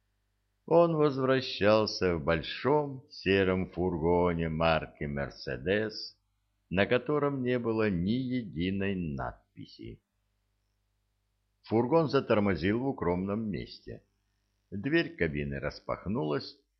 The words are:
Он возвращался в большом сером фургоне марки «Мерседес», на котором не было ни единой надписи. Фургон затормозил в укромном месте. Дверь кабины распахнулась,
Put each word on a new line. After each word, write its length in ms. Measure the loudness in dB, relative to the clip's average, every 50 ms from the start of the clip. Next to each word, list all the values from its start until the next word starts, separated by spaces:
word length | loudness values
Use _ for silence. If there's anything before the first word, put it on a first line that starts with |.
| _ _ _ _ _ _ _ _ _ _ _ _ _
Он 300 | 2 4 6 6 6 4
возвращался 1200 | 4 2 2 2 0 2 2 2 2 0 -4 -4 2 4 6 6 6 4 2 -2 0 0 0 0
в 80 | 0 0
большом 800 | 0 0 0 0 -6 -10 -4 0 0 2 2 0 -2 -8 -12 -16 _
сером 580 | -18 -6 0 2 4 4 4 4 2 0 0 -4
фургоне 800 | -2 -2 -2 0 0 0 2 4 4 4 4 2 2 0 -2 -2
марки 540 | 0 2 2 4 2 2 0 -4 -10 -8 -8
«Мерседес», 1120 | -6 -4 -4 -6 -6 -8 -12 -10 -8 -8 -6 -2 0 0 0 0 -4 -6 -10 -14 -16 _ _ _ _ _ _ _ _ _ _ _ -4
на 160 | 0 2 2
котором 560 | 4 2 0 0 0 -2 0 0 0 -2 -2 -2
не 160 | 0 0 0
было 320 | 0 -2 0 2 2 2
ни 180 | 2 0 0 0
единой 840 | 0 -2 -2 -2 -4 -4 -6 -6 -6 -4 -2 -2 -2 -2 -2 -2 -2
надписи. 1040 | -4 -4 -4 -6 -6 -6 -8 -10 _ _ _ _ -20 -18 -18 -18 -16 -16 -16 -16 -16 _ _ _ _ _ _ _ _ _ _ _ _ _ _ _ _ _ _ _ _ _ _ _ _ _ _ _ _ _ _ _ _ _
Фургон 440 | 0 0 0 2 2 2 2 2 2
затормозил 680 | 0 0 2 4 2 4 4 2 2 2 2 0 0 0
в 80 | 0
укромном 640 | -4 -4 -2 -2 -2 0 0 0 -2 -2 -4 -4 -4
месте. 500 | -6 -6 -8 -10 -14 -18 -16 -16 -16 -16 _ _ _ _ _ _ _ _ _ _ _ _ _ -12
Дверь 440 | -12 -6 -4 0 2 2 0 0 -2
кабины 440 | -2 -2 -2 0 -2 -4 -4 -4 -4
распахнулась, 960 | -6 -6 -8 -8 -6 -6 -6 -6 -4 -4 -4 -2 -2 -2 -2 -4 -4 -8 -16 _ _ _ _